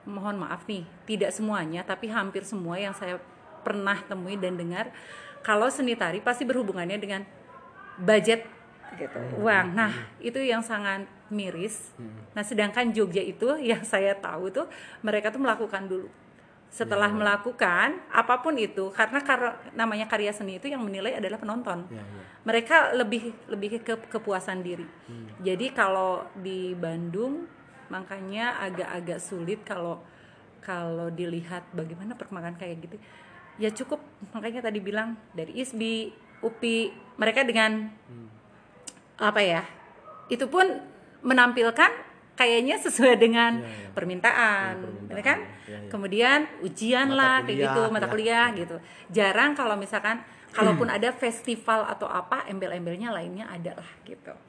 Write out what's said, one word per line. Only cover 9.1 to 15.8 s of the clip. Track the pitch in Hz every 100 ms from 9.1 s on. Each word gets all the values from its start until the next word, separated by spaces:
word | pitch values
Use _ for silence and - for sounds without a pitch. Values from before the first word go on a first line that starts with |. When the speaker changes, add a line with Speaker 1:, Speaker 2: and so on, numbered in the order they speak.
Speaker 2:
Hmm. | - 123 131
Speaker 1:
uang. | 220 196 180
Nah, | 185 214
Speaker 2:
Hmm. | 123 113 -
Speaker 1:
itu | 240 247
yang | 269 226
sangat | 226 214 202 196 196 - -
miris. | 208 190 165 202 - - -
Speaker 2:
Hmm. | 113 - -
Speaker 1:
Nah, | -
sedangkan | 208 214 208 214 240
Jogja | 220 196 180
itu | 147 175 240 302
<laughs> |
yang | 247 220
saya | 208 202 196
tahu | 196 185 160 185
tuh, | 190 339 - - -
mereka | 214 208 208
tuh | 220
melakukan | 262 220 214 196